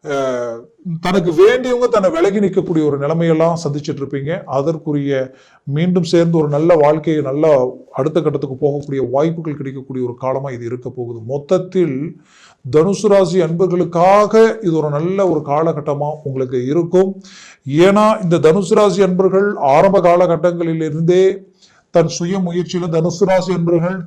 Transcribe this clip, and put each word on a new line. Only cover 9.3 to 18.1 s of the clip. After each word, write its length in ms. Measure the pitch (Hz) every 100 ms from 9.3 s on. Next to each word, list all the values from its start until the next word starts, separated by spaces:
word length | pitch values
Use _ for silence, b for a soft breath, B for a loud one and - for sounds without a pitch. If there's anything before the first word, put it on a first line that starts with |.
| 165 160 143
கிடைக்கக்கூடிய 480 | 135 135 127 127
ஒரு 100 | 123
காலமா 360 | 123 131 135 139
இது 140 | 120
இருக்க 260 | 117 127 123
போகுது. 300 | 127 120 117
மொத்தத்தில் 1000 | 110 143 143 185 185 185 165 131 160 - b b b b 127 147
தனுசு 300 | 180 196 214
ராசி 340 | 196 180 185
அன்பர்களுக்காக 1160 | 156 165 190 180 165 170 180 202 208 220 226 -
இது 140 | 175 160
ஒரு 140 | 151
நல்ல 380 | 147 175 190 190
ஒரு 120 | 156
காலகட்டமா 760 | 151 147 165 147 135 143 147 151
உங்களுக்கு 420 | 139 131 127 131 123
இருக்கும். 540 | 165 170 180 190 190 B B B B 131
ஏன்னா 520 | 147 185 202 214